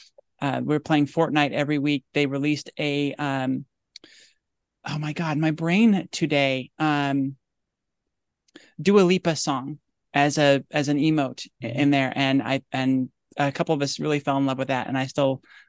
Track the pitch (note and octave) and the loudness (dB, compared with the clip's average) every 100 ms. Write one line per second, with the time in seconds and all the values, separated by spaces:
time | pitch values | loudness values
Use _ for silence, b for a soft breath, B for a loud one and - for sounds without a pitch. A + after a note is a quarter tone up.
0 | b - _ _ C#3+ B2+ B2+ D3 - D#3 | b -20 _ _ -6 -4 -2 -4 0 0
1 | C#3+ - E3 D3+ C#3+ - C#3+ D3 C#3+ C#3+ | 2 0 0 2 0 -2 -2 -2 0 -2
2 | - D3+ C#3 C#3 D3 D3 - - D3+ C#3+ | -2 -2 -2 0 -2 -2 -6 -8 -4 -2
3 | C#3+ - D3 C3+ C3 C3 C#3 _ _ - | -4 -4 -4 -4 -2 -4 -8 _ _ -20
4 | b b b b _ _ _ _ - D3+ | b b b b _ _ _ _ -10 -6
5 | D3+ D3 E3 D3 D#3+ D#3 E3 F#3 A3+ G3 | -6 -4 -2 0 0 0 0 4 4 4
6 | - - D#3+ D3 C3+ C3 B2+ _ D#3 D3 | -2 -4 0 2 2 0 -6 _ -2 0
7 | C#3+ C#3 C3+ C3+ _ _ _ _ _ _ | 0 -2 -2 -6 _ _ _ _ _ _
8 | _ _ _ _ _ b b b D#3 G3+ | _ _ _ _ _ b b b 4 6
9 | F3+ F#3 E3+ D3+ - C3+ C3+ D3+ _ _ | 6 4 2 -2 -2 -4 -6 -12 _ _
10 | _ C#3+ D3 C#3+ C#3+ C#3 - D3+ C#3+ C#3+ | _ 2 2 4 4 4 2 -2 0 2
11 | D#3 D#3 C3+ B2+ - _ A#2 C3 C#3+ C#3+ | 2 2 0 -6 -16 _ -8 0 2 4
12 | C3 - C3+ C3+ A#2+ C3+ - C3 C3 C3 | 2 0 2 2 0 -4 -4 -2 0 0
13 | B2+ - _ - C#3 - E3+ D#3 C#3 - | -2 -8 _ -2 -2 0 -2 0 -2 -4
14 | D3+ D3 C#3+ C#3 C#3 C3 C3 B2+ - C3 | -2 -2 0 0 0 -2 -2 -4 -2 -4
15 | C3 - C3+ C3 b b | -4 0 0 -2 b b